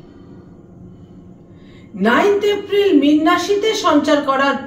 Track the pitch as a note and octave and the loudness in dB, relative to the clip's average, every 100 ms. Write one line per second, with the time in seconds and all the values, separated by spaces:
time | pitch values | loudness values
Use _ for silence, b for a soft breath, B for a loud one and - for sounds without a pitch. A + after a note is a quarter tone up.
0 | - - - - - - - - - - | -20 -20 -20 -20 -20 -20 -20 -20 -20 -20
1 | - - - - - B B B B F#3+ | -20 -20 -20 -20 -20 B B B B -4
2 | G#3+ B3+ G4+ G4+ G#4 G4+ - G4+ G4 C#4+ | 0 2 2 0 0 -2 -2 0 2 2
3 | C#4+ D4+ D#4+ E4+ F#4 G4+ A4 - E4+ D4 | 2 2 2 0 0 -2 -2 -2 0 0
4 | D#4 C#4+ - C4+ C#4 A#3 | 2 0 0 -2 -2 -4